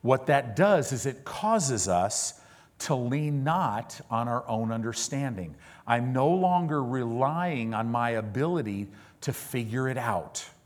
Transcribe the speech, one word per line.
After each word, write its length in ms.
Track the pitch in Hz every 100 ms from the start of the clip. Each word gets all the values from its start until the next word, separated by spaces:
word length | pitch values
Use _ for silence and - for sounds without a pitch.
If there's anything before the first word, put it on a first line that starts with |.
What 240 | 117 131 -
that 300 | 139 127 107
does 360 | 196 185 131
is 140 | 131 135
it 180 | 123
causes 640 | - - 214 226 143 117 98
us 520 | 87 98 - - - - - - _
to 160 | - 135
lean 480 | 120 139 151 143
not 580 | 139 170 151 104 120 - -
on 180 | 113 120
our 200 | 120 123
own 240 | 110 113
understanding. 840 | 113 113 113 - 139 139 101 82 71 - - -
I'm 280 | 120 123
no 160 | 127 143
longer 540 | 185 185 180 170 147
relying 880 | 123 131 117 117 135 160 180 143 113
on 180 | 110 117
my 200 | 117 120
ability 760 | 113 107 107 156 175 107 101 101 - - _
to 120 | -
figure 540 | 123 - 127 113 123 131
it 100 | 127
out. 500 | 120 95 78 - - -